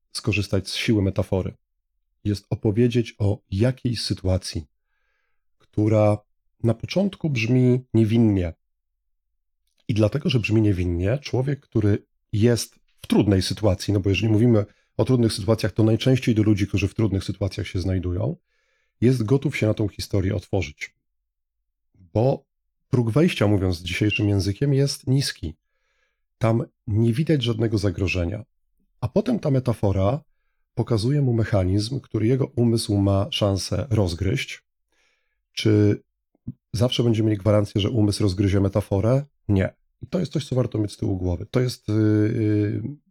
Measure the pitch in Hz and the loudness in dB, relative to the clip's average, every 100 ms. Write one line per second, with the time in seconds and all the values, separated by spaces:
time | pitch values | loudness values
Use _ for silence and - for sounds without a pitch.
0 | _ - - 98 98 98 - - - 107 | _ -8 -4 -2 -2 -4 -4 -6 0 0
1 | 95 98 95 95 90 - _ _ _ _ | 0 -2 -2 -2 -4 -10 _ _ _ _
2 | _ _ 104 101 - 110 113 101 123 120 | _ _ -4 -4 -4 -4 0 2 2 2
3 | 113 - 101 104 - 95 123 131 123 117 | -4 -2 -4 -4 -4 -2 0 -2 -6 -6
4 | - 101 92 92 - 87 73 _ _ _ | -6 -4 -2 -2 -4 -10 -12 _ _ _
5 | _ _ _ _ _ _ _ - 107 107 | _ _ _ _ _ _ _ -2 2 4
6 | 107 104 _ _ _ _ 113 113 - 180 | 4 2 _ _ _ _ -2 -2 -2 -2
7 | 202 - 165 123 113 127 127 127 - 110 | -2 -2 -4 -2 0 4 4 2 2 2
8 | 110 117 113 95 85 - _ _ _ _ | 4 4 4 2 -2 -6 _ _ _ _
9 | _ _ _ _ _ _ _ _ - 104 | _ _ _ _ _ _ _ _ -4 2
10 | 107 - 190 123 101 110 107 90 90 85 | 2 2 0 0 2 2 2 0 -2 0
11 | 95 147 - 117 135 135 _ 113 104 107 | -2 -2 -4 -4 -4 -6 _ 0 2 0
12 | - _ _ 104 117 117 - _ _ _ | -4 _ _ 0 2 2 -2 _ _ _
13 | - 214 104 95 - 98 104 92 - 101 | -2 2 4 2 0 0 0 0 0 0
14 | 98 95 110 107 123 110 98 _ _ - | 2 0 2 2 4 4 0 _ _ -4
15 | 110 127 113 - 95 110 104 - 110 110 | 0 2 2 0 -2 0 0 0 2 2
16 | 127 131 - 110 107 98 101 95 98 - | 2 0 2 2 2 2 0 -2 -2 -2
17 | 110 95 - 95 98 - 101 95 90 92 | -2 -2 -4 -6 -6 -6 -8 -6 -2 -2
18 | 90 90 120 180 _ _ _ _ _ - | -4 -4 -4 -6 _ _ _ _ _ -2
19 | 120 127 107 139 151 - 107 107 104 - | 0 2 0 0 0 -2 -2 0 -4 -6
20 | - 101 95 101 - 98 80 - - _ | -4 -2 -2 -4 -4 -4 -4 -10 -18 _
21 | _ _ _ _ _ _ _ _ _ _ | _ _ _ _ _ _ _ _ _ _
22 | 90 107 131 - _ _ _ _ - 123 | -6 0 0 -2 _ _ _ _ -4 0
23 | 113 143 180 - 104 101 95 85 87 87 | 0 2 2 2 2 2 0 -2 -6 -2
24 | 104 - 104 101 95 101 143 135 139 - | -2 0 0 0 -2 -2 0 0 0 -4
25 | 127 135 131 - - - _ _ _ _ | -2 -2 -2 -6 -10 -12 _ _ _ _
26 | _ _ _ - 113 117 - _ - 104 | _ _ _ -4 0 0 -2 _ -4 0
27 | 117 117 160 151 117 113 117 107 98 87 | 0 0 0 0 0 -2 0 0 -2 -2
28 | 92 90 87 107 - _ _ _ _ - | -2 -2 -4 -6 -12 _ _ _ _ -8
29 | - 196 233 214 151 131 123 113 104 95 | -4 -2 -2 -2 0 -2 0 -2 0 0
30 | 98 147 - _ _ _ _ - 110 113 | 0 -2 -8 _ _ _ _ -6 -2 -2
31 | 117 147 127 113 104 104 90 101 107 131 | 0 0 0 0 0 0 2 0 -2 -8
32 | - 110 110 131 131 - 120 113 - 101 | -6 -2 0 0 -2 0 2 2 0 2
33 | 98 98 101 - 104 95 - 87 - 107 | 2 2 0 0 0 0 -2 -6 -2 0
34 | 90 85 90 - - - _ _ _ _ | 0 -2 -2 -4 -6 -14 _ _ _ _
35 | _ _ _ _ _ - 110 104 104 - | _ _ _ _ _ -4 2 4 4 2
36 | _ _ _ _ - - _ 101 120 - | _ _ _ _ -18 -18 _ -2 -2 0
37 | 120 110 110 104 110 104 104 107 98 107 | 0 2 0 0 2 2 2 -2 -2 2
38 | 104 - 104 92 101 98 98 107 - 98 | 0 2 0 2 2 2 0 0 -2 0
39 | 104 135 143 _ - 98 92 - _ _ | 0 0 -2 _ -2 0 0 -4 _ _
40 | - 185 156 156 - 127 123 107 107 - | -8 -4 -4 -6 -4 -2 -2 -2 -6 -4
41 | 107 92 90 85 110 127 127 - - 107 | -4 -4 -2 -4 -2 0 0 -4 -4 0
42 | 107 107 107 117 107 104 104 110 123 147 | 2 2 2 0 0 0 0 -4 -8 -12
43 | _ | _